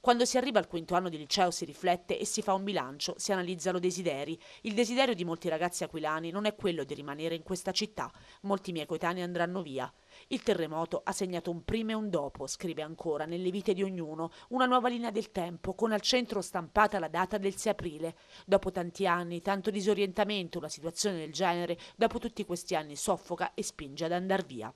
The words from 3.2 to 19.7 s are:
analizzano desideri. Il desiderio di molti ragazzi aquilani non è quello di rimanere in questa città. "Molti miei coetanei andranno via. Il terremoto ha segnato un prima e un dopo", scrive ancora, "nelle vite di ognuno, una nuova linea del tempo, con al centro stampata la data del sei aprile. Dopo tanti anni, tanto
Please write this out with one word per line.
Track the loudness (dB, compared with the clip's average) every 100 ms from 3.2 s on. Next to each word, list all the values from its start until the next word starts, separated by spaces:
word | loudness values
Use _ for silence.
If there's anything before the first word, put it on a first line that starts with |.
| -2
analizzano | -2 -2 -2 0 2
desideri. | 0 0 -2 -2 -4 -8 -12 -10
Il | -4 2
desiderio | 2 4 2 2
di | -2
molti | -2 -2
ragazzi | 0 -2 -2
aquilani | -6 -4 -2 -2 -4
non | -2 -2
è |
quello | 0 -2 -2
di | -4
rimanere | -6 -8 -6 -4
in | -4
questa | -4 -4 -2
città. | -2 -4 -4 -8 -8 -20 -12
"Molti | -2 -2 -2
miei | -6 -4
coetanei | -2 0 0
andranno | -2 0 0 0
via. | -4 -6 -6 -10 _ -20 -6
Il | -2
terremoto | 0 2 0 -2 -2 -2
ha | -2
segnato | -2 -2 -4 -4
un | -6
prima | -2 -2 0
e | -2
un | 0
dopo", | -2 -2 -6 -8
scrive | -6 -6 -4
ancora, | -6 -6 -2 -2 -2
"nelle | 0 0
vite | 0 0
di | 2
ognuno, | 0 -2 -4 -4 -6 -6 -6
una | 2 4
nuova | 6 4
linea | 0 -2
del | -2 -4
tempo, | -4 -4 -4 -6
con | 0 2
al | 2
centro | 4 4 2 -2
stampata | -2 -4 0 6 6 6
la | 0
data | 2 2 2
del | 0 0
sei | 0
aprile. | 0 -2 -4 -6 -6 -20 -20 4
Dopo | 4 4
tanti | -2 -4 0 2
anni, | 4 0 -4
tanto | 0 0 0